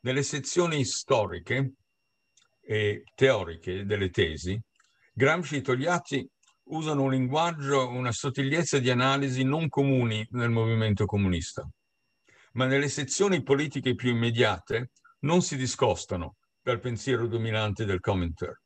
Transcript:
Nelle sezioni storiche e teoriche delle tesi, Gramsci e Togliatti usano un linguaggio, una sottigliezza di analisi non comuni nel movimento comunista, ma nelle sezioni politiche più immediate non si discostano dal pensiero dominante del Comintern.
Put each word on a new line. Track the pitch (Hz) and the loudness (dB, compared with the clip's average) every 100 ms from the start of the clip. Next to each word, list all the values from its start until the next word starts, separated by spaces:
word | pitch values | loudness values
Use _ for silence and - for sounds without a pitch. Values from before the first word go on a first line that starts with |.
Nelle | 123 131 | 0 -2
sezioni | 139 147 - 175 175 151 123 | -2 -6 -2 0 2 0 -2
storiche | - - 127 98 85 - 123 139 - _ _ _ _ _ _ _ _ | -4 2 2 2 -6 -4 -2 -2 -6 _ _ _ _ _ _ _ _
e | - 107 104 104 - - | -4 0 0 -2 -10 2
teoriche | 135 113 85 82 - 92 101 | 4 4 -2 -8 -8 -6 -2
delle | 101 95 | -2 0
tesi, | - 82 76 85 110 - _ _ _ _ | 0 0 0 -4 -6 -8 _ _ _ _
Gramsci | - 135 165 147 147 | 2 2 2 -2 -4
e | |
Togliatti | - 127 151 160 - 135 127 _ _ _ - | -2 0 0 0 -2 -6 -6 _ _ _ -8
usano | 156 156 143 | -6 -2 0
un | 135 | 0
linguaggio, | 131 127 147 220 160 139 139 127 | 0 0 0 0 -2 0 0 0
una | 127 127 | -2 -4
sottigliezza | 107 139 131 135 156 151 143 | -4 -4 -2 0 0 0 0
di | 127 | 2
analisi | 123 131 139 139 127 | 2 2 2 0 0
non | 131 156 156 | 0 0 0
comuni | - 139 131 117 107 110 | 0 2 2 2 -2 -4
nel | 123 117 | -2 0
movimento | 117 113 113 110 98 104 | 2 2 2 2 2 0
comunista, | 101 95 87 - - - - _ _ _ _ _ _ _ | 2 2 0 -4 -10 -12 -16 _ _ _ _ _ _ _
ma | 117 131 | 0 2
nelle | 135 143 | 4 2
sezioni | 147 135 - 202 175 | -2 -4 2 2 2
politiche | - 139 151 143 127 120 | 2 2 2 -2 -2 0
più | 123 | 0
immediate | 117 117 117 110 95 - 110 123 _ _ _ | 2 2 4 2 2 -4 -4 -4 _ _ _
non | 143 175 | 2 2
si | 175 139 | 2 -2
discostano | 127 - 120 87 - 92 82 _ _ _ | -4 0 0 0 -4 -6 -8 _ _ _
dal | 123 113 | -4 -2
pensiero | 123 113 135 120 113 | -4 -6 -2 0 0
dominante | 113 113 110 107 98 107 | -2 -2 0 -2 -2 -2
del | 92 | -2
Comintern. | 107 95 85 80 73 - | 0 0 -2 -4 -10 -10